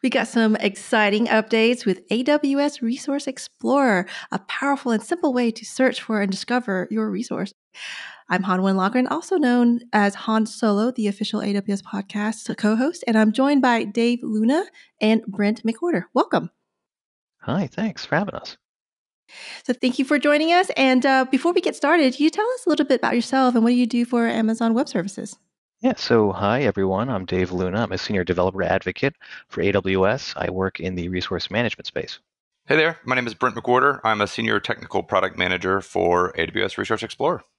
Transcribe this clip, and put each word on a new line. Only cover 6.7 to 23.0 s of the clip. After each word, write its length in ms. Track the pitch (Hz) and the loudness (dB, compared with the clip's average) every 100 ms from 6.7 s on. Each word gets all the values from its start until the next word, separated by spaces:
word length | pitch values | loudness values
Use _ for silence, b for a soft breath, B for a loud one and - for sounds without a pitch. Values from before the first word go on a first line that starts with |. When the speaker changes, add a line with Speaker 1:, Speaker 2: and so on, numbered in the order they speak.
| 185 - | -4 -2
Speaker 1:
your 200 | 214 220 | -4 -4
resource. 440 | 190 247 - 196 - _ B B B B B B | -4 -6 -6 -6 -10 _ B B B B B B
I'm 160 | 185 | -4
Han 200 | 185 185 | 0 0
Wen 120 | 190 190 | 2 2
Lachlan, 320 | 190 247 254 | 2 0 0
also 300 | 294 - 370 | -2 -2 0
known 440 | 254 247 240 240 - | 2 4 4 2 0
as 220 | 214 202 202 | 2 2 0
Han 300 | - 220 214 | -2 0 0
Solo, 440 | - 226 202 226 | 0 2 2 0
the 160 | 247 208 | 0 -2
official 340 | 196 214 214 | -2 -4 -4
A 120 | 208 | -2
W 200 | 202 196 | -2 -2
S 100 | 196 | -6
podcast 760 | - 202 196 208 208 220 - 226 | -4 -10 -8 -4 -4 -6 -8 -2
co-host, 460 | 208 220 269 349 - | 0 2 0 -2 0
and 100 | 220 | 2
I'm 140 | 220 | 4
joined 300 | 220 269 285 | 4 2 4
by 220 | 254 233 | 4 2
Dave 360 | 220 220 233 240 | 0 0 0 0
Luna 420 | 240 214 220 302 427 b b _ | -2 0 2 2 0 b b _
and 240 | 214 226 - | 2 2 0
Brent 380 | 190 202 220 | -2 0 0
McWhorter. 420 | 220 226 349 226 180 | -4 -2 0 -2 0
Welcome. 360 | 196 - - 160 _ _ _ _ _ _ _ _ _ | -2 0 0 -2 _ _ _ _ _ _ _ _ _
Speaker 2:
Hi, 260 | - 143 165 | -4 -2 -2
thanks 360 | - 220 - | -4 -6 -6
for 120 | - 147 | -4 -2
having 180 | 196 | -2
us. 240 | - - - _ _ _ _ _ _ _ B B B | -8 -14 -20 _ _ _ _ _ _ _ B B B
Speaker 1:
So 100 | - | -6
thank 260 | 247 254 247 | -2 0 0
you 60 | 269 | 2
for 120 | 294 | 2
joining 340 | 294 294 320 | 4 2 4
us. 180 | 349 370 - | 2 2 2
And, 300 | 262 254 269 | 4 6 4
uh, 200 | 262 254 | 4 2
before 280 | 254 339 | 2 2
we 80 | 349 | 2
get 140 | - - | 0 -2
started, 400 | 285 339 269 254 | 2 4 4 4
can 80 | |
you 80 | 302 | 0
tell 160 | - 440 508 | 2 -2 -2
us 100 | - | -2
a 40 | |
little 160 | 302 285 | 0 2
bit 120 | |
about 140 | 269 | 2